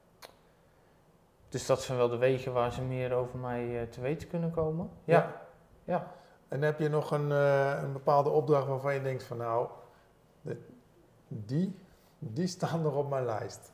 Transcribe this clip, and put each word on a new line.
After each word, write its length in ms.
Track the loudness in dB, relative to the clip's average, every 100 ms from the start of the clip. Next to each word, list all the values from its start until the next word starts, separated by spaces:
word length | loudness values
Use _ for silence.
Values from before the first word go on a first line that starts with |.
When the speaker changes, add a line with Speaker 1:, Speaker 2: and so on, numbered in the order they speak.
| _ -20 -20 -20 _ _ _ _ _ _ _ _ _ _ -10
Speaker 1:
dus 160 | -4
dat 160 | 0 0
zijn 160 | 0 2
wel 120 | 2
de 80 | 4
wegen 360 | 2 2 0
waar 180 | 0 0
ze 100 | -2
meer 320 | -4 -4 -2
over 240 | -2 -2 -6
mij, 420 | -6 -4 -4 -4
eh, 60 | -6
te 140 | -6
weten 260 | -4 -4 -6
kunnen 240 | -4 -2
komen. 380 | -2 -2 -2 -6 -4
Ja. 140 | 4 6
Speaker 2:
Ja. 120 | 4 -6 -18 -20 _ -12
Speaker 1:
Ja. 240 | -4 -4 -4 -16 -20 -20 -8
Speaker 2:
En 140 | -2
heb 180 | 0 2
je 100 | 2
nog 220 | 0 0
een, 200 | 0 2
eh, 480 | 4 4 4 2 0
een 80 | -4
bepaalde 360 | -2 4 6 6
opdracht 380 | 4 4 4 2
waarvan 260 | -2 0
je 80 | -2
denkt 220 | -2 -4
van, 140 | -6 -6
"Nou, 300 | 0 0 -2 -6 -20 -20 _ _ _ _
de-, 200 | -10 -10 -12 -20 _ _ _ _ -14
die, 520 | -12 -4 -2 -2 -6 -18 _ _ -14
die 280 | -8 -4 -4
staan 340 | -2 -4 0
nog 140 | 0
op 140 | 0 -2
mijn 160 | -2
lijst. 460 | -2 -2 -6 -12 -18